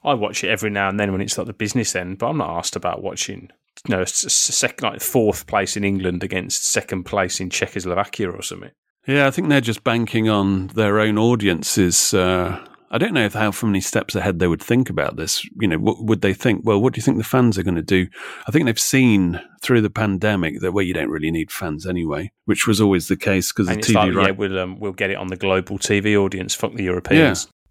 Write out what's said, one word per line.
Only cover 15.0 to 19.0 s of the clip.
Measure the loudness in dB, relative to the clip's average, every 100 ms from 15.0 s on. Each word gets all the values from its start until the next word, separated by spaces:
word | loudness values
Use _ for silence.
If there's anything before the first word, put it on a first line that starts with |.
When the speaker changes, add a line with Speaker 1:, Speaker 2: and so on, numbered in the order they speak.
| -2 -4
Speaker 2:
this. | -4 -4 -6 -2
You | 0
know, | 2
what | 0 -2
would | 0 0
they | 0
think? | 0 0 0
Well, | 2 2
what | 2
do | 0
you |
think | 0 0
the |
fans | 0 2 4 2
are |
gonna | -2 -2
do? | 2 2 2 -6 -16 -12 -2
I |
think | 2
they've | 2 0
seen | 2 4